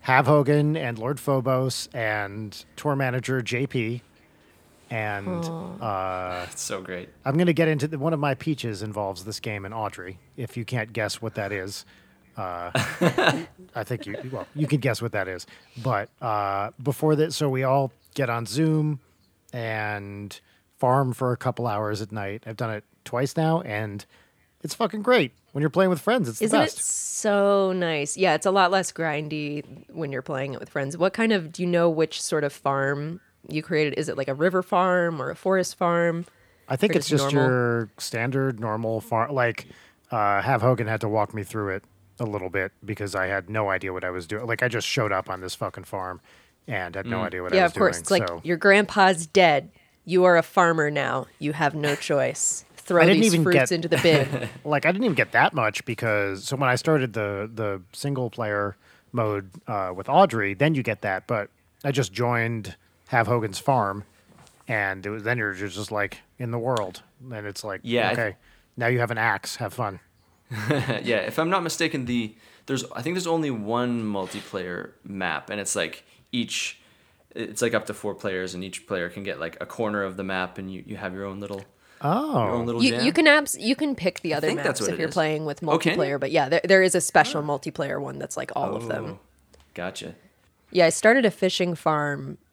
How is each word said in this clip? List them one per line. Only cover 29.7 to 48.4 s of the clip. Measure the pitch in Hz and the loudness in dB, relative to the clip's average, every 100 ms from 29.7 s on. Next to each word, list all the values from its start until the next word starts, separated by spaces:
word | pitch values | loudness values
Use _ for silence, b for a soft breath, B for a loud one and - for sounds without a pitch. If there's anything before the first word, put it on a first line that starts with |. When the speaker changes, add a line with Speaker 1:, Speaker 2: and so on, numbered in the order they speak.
| 131 - | -18 -16
Speaker 2:
when | 160 151 | -8 -6
you're | 135 | -6
playing | 135 139 139 | -6 -6 -4
it | 127 | -8
with | - | -8
friends. | 151 139 139 | -4 -4 0
What | 180 | 0
kind | - 226 | 2 2
of, | 208 160 | 2 0
do | 170 | -4
you | 175 | 0
know | 175 170 | 4 4
which | 160 160 - | 4 0 0
sort | - 160 | -2 0
of | 147 | 0
farm | - 139 139 135 143 147 175 _ _ - | -2 -2 2 0 0 -4 -10 _ _ -6
you | 151 | -6
created? | 151 160 151 - | -2 0 2 0
Is | 147 | -4
it, | 127 | -4
like, | 135 | -4
a | |
river | 135 170 185 | 0 2 2
farm | 185 190 185 180 170 160 | 2 2 4 4 2 -2
or | 131 | -6
a | 165 | -4
forest | 185 190 180 - | 0 2 0 0
farm? | 175 170 170 165 175 b b b - | 0 2 2 0 -6 b b b -6
Speaker 1:
I | 135 | 0
think | 113 | 4
Speaker 2:
Or | 127 | 2
Speaker 1:
it's | 147 | 4
Speaker 2:
just | 147 | 2
Speaker 1:
just | 139 | 4
Speaker 2:
normal? | 143 131 | 4 4
Speaker 1:
your | 127 120 117 110 - | 4 2 0 -2 -8
standard | - 117 117 131 135 117 | -8 -4 -2 0 0 -2
normal | 113 107 113 113 | -4 -2 -2 -4
farm. | - 113 120 | -2 0 0
Like, | 139 120 113 - b b b _ | 2 0 0 -10 b b b _
uh, | 117 104 101 | 0 2 2
Hav | 107 131 | 2 4
Hogan | 117 123 107 | 4 4 0
had | 110 | -2
to | 110 | 0
walk | 107 104 | 0 0
me | 110 | -2
through | 95 110 101 | -6 -4 -4
it | 95 _ _ _ _ | -4 _ _ _ _
a | 117 | -6
little | 104 92 | -4 -4
bit | 92 95 _ | -2 -4 _
because | 101 107 101 | -10 -8 -4
I | 95 92 | -2 0
had | 98 90 | -2 -2
no | 110 104 | -4 -2
idea | 92 95 | -2 -4
what | 92 | -6
I | 90 | -6
was | 90 82 | -6 -6
doing. | 107 120 | -8 -4
Like, | 113 | -2
I | 123 | 0
just | 113 - | 0 -2
showed | - 107 | 0 0
up | 95 - | 0 -2
on | 92 | -8
this | 92 | -8
fucking | - 101 95 | -6 -8 -8
farm | 92 101 92 87 b b b b - | -10 -8 -8 -10 b b b b -8
and | 107 90 | -6 -6
had | 92 98 | -8 -6
no | 95 | -4
Speaker 3:
Mm. | 90 | -4
Speaker 1:
idea | 90 | -4
what | 90 | 0
Speaker 2:
Yeah, | 190 | 2
Speaker 1:
I | |
was | 175 | 2
Speaker 2:
of | - | 4
course. | 190 170 | 2 2
Speaker 1:
doing, | |
Speaker 2:
It's | 165 | 0
like, | 190 90 | 0 0
Speaker 1:
so. | 85 | -4